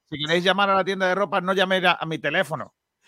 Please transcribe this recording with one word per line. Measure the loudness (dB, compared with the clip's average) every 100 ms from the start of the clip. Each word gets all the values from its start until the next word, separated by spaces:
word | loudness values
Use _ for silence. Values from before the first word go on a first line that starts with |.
| -10 -6
si |
queréis | 0 0
llamar | 2 2 2
a |
la | 2
tienda | 0 0 0
de |
ropa, | 0 0 -2
no | 0
llaméis | 0 2 2
a, | 2 2
a | -2
mi | -4
teléfono. | -2 -2 -2 -6 -10 _ _ _